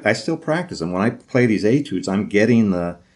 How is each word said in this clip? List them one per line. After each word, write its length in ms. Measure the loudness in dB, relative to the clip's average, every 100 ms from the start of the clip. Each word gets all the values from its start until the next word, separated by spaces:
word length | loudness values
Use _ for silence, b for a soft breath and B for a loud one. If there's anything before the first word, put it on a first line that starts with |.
| 0
I 80 |
still 240 | -2 -2 -6
practice 420 | -4 -4 -6 -8
them. 140 | -6
When 80 | -2
I 80 | -2
play 360 | -4 -2 2 2
these 200 | 2 2
etudes, 420 | 0 0 -6 -2
I'm 220 | -2 0
getting 420 | 2 4 4 4
the 280 | 0 -2 -8 b